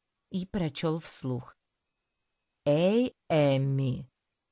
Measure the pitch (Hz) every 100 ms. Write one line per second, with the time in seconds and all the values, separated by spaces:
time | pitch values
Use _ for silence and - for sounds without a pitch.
0 | _ _ _ 190 185 208 165 - 165 160
1 | - - 131 123 127 - _ _ _ _
2 | _ _ _ _ _ _ - 147 180 220
3 | 247 - - 160 143 135 139 135 135 127
4 | - _ _ _ _